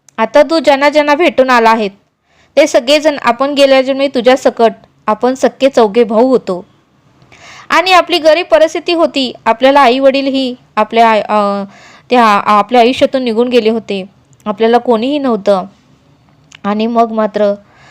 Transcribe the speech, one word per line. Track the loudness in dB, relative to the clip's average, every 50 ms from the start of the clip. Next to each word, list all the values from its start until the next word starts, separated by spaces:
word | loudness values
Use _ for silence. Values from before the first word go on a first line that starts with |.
| _ _ _ -6
आता | -6 0 2 0
तू | 2 2 0 -2
ज्यांना | 0 0 0 2 0 0
ज्यांना | 0 0 0 0 0
भेटून | 0 0 0 0 0 0 2
आला | 2 2 2 2
आहेत, | 0 0 -2 -6 -8 _ _ _ _ _ _ _ _ _ _ _ _ 0
ते | 0 2
सगळेजण | 2 -2 0 2 0 0 0 -2 -4 -2
आपण | -4 -4 -2 -2 -4 -4 0
गेल्या | 2 2 4 4 2
जन्मी | 2 0 -2 -4 -4 -4
तुझ्या | -4 0 2 2 2 2
सकट | 0 -4 0 2 0 0 0 -4 _ _ _ _ _ -6
आपण | -4 -2 -2 -4 -2
सख्खे | -2 -4 -4 -2 _ -2 0
चौघे | 2 2 0 2 2 0 -2
भाऊ | 0 0 0 0 2
होतो. | 0 -2 -2 -4 -10 -10 -12 _ _ _ _ _ _ _ _ _ _ _ _ _ -20 _ -20 -20 -20 -20 -8 _
आणि | -2 -2 0 2
आपली | 2 2 2 0 -2 0
गरीब | 2 2 2 2 0
परिस्थिती | 0 2 2 2 0 -2 -6 -6 -4 -2
होती, | 0 -2 -2 -2 -4 -6 -6 -8 -6 _
आपल्याला | -4 -2 0 2 2 4 4
आईवडीलही | 4 2 2 2 2 2 0 2 -2 -2 -4 -2 -4 -4 -8 -10 _ _ _
आपल्या, | -6 -4 -2 0 2 2 2
अ, | 2 0 -2 -2 -2 -2 -2 -2 -4 -6 -8 -12 -14 -20 -20 -20 -20 -20 _ _
त्या | 0 2 2
आपल्या | 2 2 0 0 0 0 0 0 0 2 2
आयुष्यातून | 2 2 2 0 -2 -2 0 -4 -4
निघून | -4 -2 -2 -2 0
गेले | 0 0 0 0
होते, | -4 -4 -6 -8 -10 -10 -10 -12 _ _ _ _ _ _ _
आपल्याला | -10 -4 -2 0 0 0 0
कोणीही | 0 0 -2 -2 -2 -4 -4 -4
नव्हतं. | -2 -4 -4 -2 -2 -2 -2 -2 -4 -8 _ _ _ _ _ _ _ _ _ _ _ _ _ _ _ _ _ -10 -6
आणि | -6 -4 -2 -4 -2
मग | 0 0 -2 0
मात्र, | -2 -4 -4 -4 -2 -2 -2 -2 -2 -6 _ _ _ _ _ -20